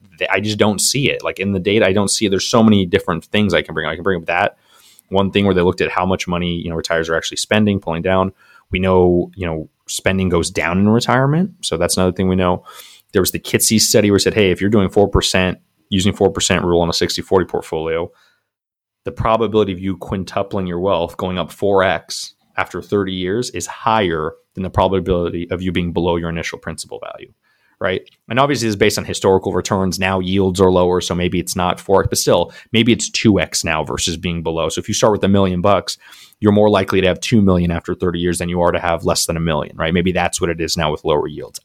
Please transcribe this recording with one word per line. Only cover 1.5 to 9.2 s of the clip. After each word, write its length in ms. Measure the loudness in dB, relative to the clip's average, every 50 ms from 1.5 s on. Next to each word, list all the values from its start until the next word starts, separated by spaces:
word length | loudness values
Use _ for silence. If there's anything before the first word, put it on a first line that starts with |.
the 80 | -2 -2
data, 260 | 0 2 2 4 4
I 80 | 4 2
don't 160 | 2 0 0
see 160 | 0 0 0
it. 40 | 0
There's 180 | 0 0 0
so 160 | 0 2 4 6
many 240 | 6 6 4 2
different 380 | 2 0 0 0 -2 -4 -4 -4
things 280 | -4 -2 0 0 2 0
I 80 | 0
can 140 | -2 -2 -4
bring. 120 | -6 -4
I 60 | -4 -6
can 100 | -4 -2
bring 160 | -2 -2 -2
up 60 | -2
that 320 | -4 -2 0 0 -2 -2 _ _ _ _ _ _ _ _ _ _ -2
one 200 | 0 0 2 2
thing 160 | 2 2 2
where 80 | 4 4
they 80 | 4
looked 200 | 4 2 2 0
at 100 | -2 -2
how 160 | -2 -2 0
much 200 | 0 0 -2 -2
money, 280 | -4 -4 -4 -2 -4 -4
you 160 | -4 -6 -6
know, 40 | -6
retirees 320 | -6 -4 -2 -2 -2 0
are 80 | 0 -2
actually 220 | -2 -4 -6 -8
spending, 420 | -8 -4 0 2 2 2 2 0 0
pulling 220 | -2 -4 -6 -4
down. 320 | -2 0 2 2 0 0 -4 _ _ _ _ _ _ -6
We 80 | -4 -2
know, 520 | 2 4 4 4 6 4 4 2